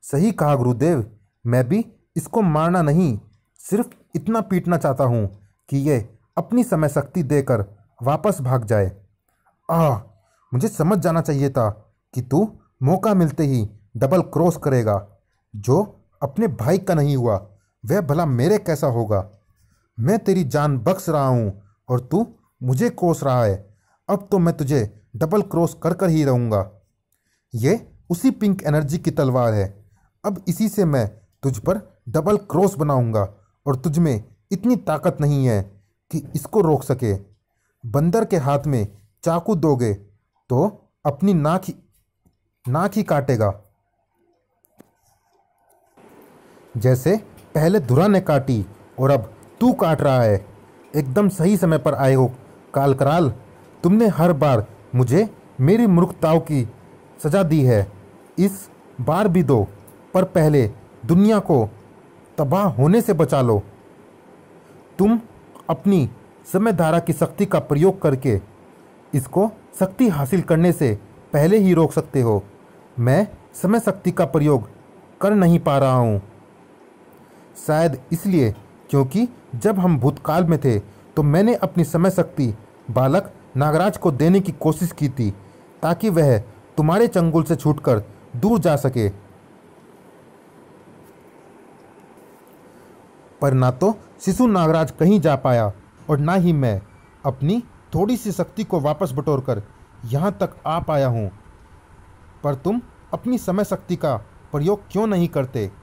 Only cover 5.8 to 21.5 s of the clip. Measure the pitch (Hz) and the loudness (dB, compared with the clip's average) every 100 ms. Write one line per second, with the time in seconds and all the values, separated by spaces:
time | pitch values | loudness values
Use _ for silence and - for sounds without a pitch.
5.8 | 139 135 101 _ _ - 170 240 247 170 | 0 -2 -2 _ _ -8 -2 -2 0 0
6.8 | 151 151 143 185 135 147 139 120 98 - | 0 -2 -4 -6 -2 -2 0 -2 -4 -12
7.8 | _ _ 123 151 214 196 127 131 107 110 | _ _ -4 -2 -2 -2 -2 -2 0 0
8.8 | 92 - _ _ _ _ _ _ - 165 | 0 -4 _ _ _ _ _ _ -4 0
9.8 | 156 113 - _ _ _ _ 123 208 - | 0 0 -8 _ _ _ _ -2 -2 -2
10.8 | 165 208 165 165 156 143 143 135 110 104 | 0 0 0 -2 -2 -2 0 0 -2 -4
11.8 | _ _ _ - 123 147 214 - _ _ | _ _ _ -10 -2 0 0 -4 _ _
12.8 | 131 185 220 196 160 127 147 127 104 - | 0 0 2 2 2 0 0 0 -2 -8
13.8 | _ 113 131 143 175 - 170 165 151 131 | _ -4 0 0 0 0 0 0 -2 0
14.8 | 110 101 - _ _ _ _ 107 101 147 | 0 -2 -4 _ _ _ _ -10 0 0
15.8 | 202 - _ _ 139 - 226 120 110 185 | 0 -8 _ _ -8 -2 -4 -2 -2 -2
16.8 | - 165 143 135 120 98 - _ _ _ | 0 0 0 0 0 -2 -6 _ _ _
17.8 | 110 175 156 147 165 123 143 208 208 156 | -4 -2 0 -2 0 0 2 0 0 -2
18.8 | 151 117 110 101 92 _ _ _ _ _ | -2 -2 -2 -2 -4 _ _ _ _ _
19.8 | _ - 120 214 202 190 147 147 147 135 | _ -6 -2 0 0 0 0 0 0 0
20.8 | 107 185 - 151 135 123 107 | -2 -4 -2 -2 0 0 -2